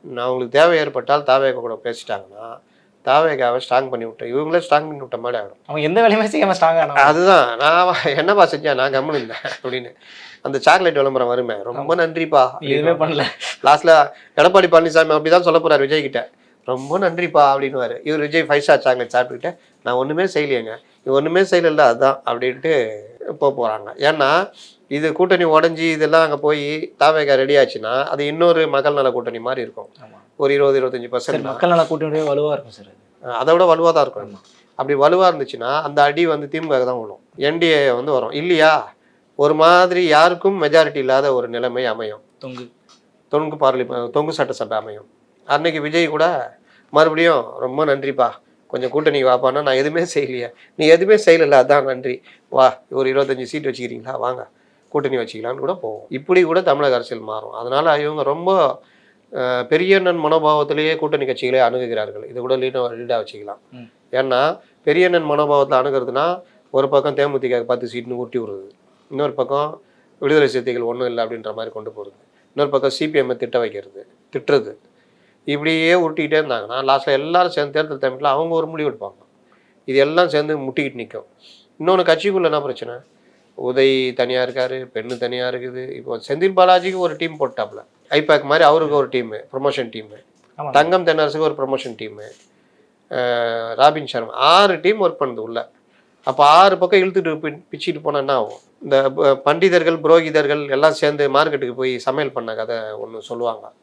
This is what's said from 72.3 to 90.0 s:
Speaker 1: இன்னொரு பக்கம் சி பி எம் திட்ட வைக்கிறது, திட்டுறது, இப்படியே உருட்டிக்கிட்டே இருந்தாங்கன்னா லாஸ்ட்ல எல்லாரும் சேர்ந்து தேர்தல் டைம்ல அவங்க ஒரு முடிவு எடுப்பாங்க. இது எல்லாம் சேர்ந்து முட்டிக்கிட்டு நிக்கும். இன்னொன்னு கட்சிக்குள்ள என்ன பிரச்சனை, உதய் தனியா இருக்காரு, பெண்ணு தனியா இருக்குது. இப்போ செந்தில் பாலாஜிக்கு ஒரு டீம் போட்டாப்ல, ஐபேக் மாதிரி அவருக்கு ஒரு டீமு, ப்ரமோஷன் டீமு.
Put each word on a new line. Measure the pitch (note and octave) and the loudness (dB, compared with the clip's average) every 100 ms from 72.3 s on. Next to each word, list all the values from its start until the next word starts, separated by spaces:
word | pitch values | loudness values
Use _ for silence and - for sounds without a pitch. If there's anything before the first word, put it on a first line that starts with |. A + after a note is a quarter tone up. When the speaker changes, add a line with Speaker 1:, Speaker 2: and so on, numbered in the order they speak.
| _ _ - | _ _ -4
Speaker 1:
இன்னொரு | C#3+ | -2
பக்கம் | C#3 C3+ | 0 -2
சி | - D#3 | -2 -2
பி | D3+ | 0
எம் | B2+ B2 | -2 -4
திட்ட | A#2+ B2 | -2 -2
வைக்கிறது, | A2+ G2+ - G2 - _ _ | -2 -8 -16 -20 -20 _ _
திட்டுறது, | C#3 - C#3+ A2 - _ _ _ _ _ _ - | -8 0 0 0 -14 _ _ _ _ _ _ -6
இப்படியே | C#3+ D#3 D#3+ E3 | -4 -2 0 2
உருட்டிக்கிட்டே | F3+ E3 D#3 D3+ D#3 | 2 2 -2 0 0
இருந்தாங்கன்னா | D3+ A#2+ G#2 B2 | 0 -4 -4 -4
லாஸ்ட்ல | C3+ C3+ C#3 | 0 0 2
எல்லாரும் | C#3 D3+ F3 F3+ F3 | -2 0 0 0 -2
சேர்ந்து | D3 D3+ | -4 -2
தேர்தல் | D#3 C#3 | -4 -4
டைம்ல | C3+ C3 C#3+ C#3 | -4 -2 -2 0
அவங்க | E3 | 0
ஒரு | E3 D#3+ | -2 -4
முடிவு | D#3+ D3+ | -6 -6
எடுப்பாங்க. | A2 G2+ _ _ _ _ _ _ _ - | -6 -14 _ _ _ _ _ _ _ -4
இது | C3+ | 0
எல்லாம் | C#3 E3 F3+ | 2 2 0
சேர்ந்து | D3 D3+ D3+ | 0 -2 -6
முட்டிக்கிட்டு | C3+ C3 C#3 A#2+ | -6 -6 -6 -8
நிக்கும். | A2 A2 - _ _ _ _ _ | -14 -14 -18 _ _ _ _ _
இன்னொன்னு | D#3+ F#3 F3 | 0 2 2
கட்சிக்குள்ள | D#3+ G3+ F#3+ E3+ | 2 0 0 0
என்ன | D3+ | 0
பிரச்சனை, | C#3 B2 - A#2+ _ _ _ _ _ - | -4 -10 -12 -16 _ _ _ _ _ -10
உதய் | B2 B2+ C3+ C3 C3 | -4 2 2 2 -2
தனியா | B2+ A#2+ B2+ | -2 -2 -2
இருக்காரு, | B2+ B2+ B2+ C3 B2+ | -2 -4 -4 -6 -8
பெண்ணு | - A#2+ B2 | -10 -8 -8
தனியா | B2 B2 B2+ | -6 -6 -6
இருக்குது. | B2 B2 B2+ B2+ C3+ | -6 -10 -12 -12 -14
இப்போ | B2+ A#2 - | -10 -12 -6
செந்தில் | D3 F#3+ F#3+ | -2 0 4
பாலாஜிக்கு | F3+ F3+ F3+ F#3+ F3 | 4 4 2 -4 -4
ஒரு | D3+ | -4
டீம் | E3 D3+ | -8 -4
போட்டாப்ல, | C3+ - A2 G2+ - _ _ | -6 -4 -8 -10 -20 _ _
ஐபேக் | D3 D#3 D3+ | -2 2 0
மாதிரி | C#3 D#3 | 2 4
அவருக்கு | D#3 D#3+ D#3 D3 | 6 6 2 0
ஒரு | B2+ | 0
டீமு, | B2+ A2+ G#2+ - | -4 -6 -12 -10
ப்ரமோஷன் | C3+ C#3 C3+ A#2 | -4 -4 -4 -8
டீமு. | A2+ | -10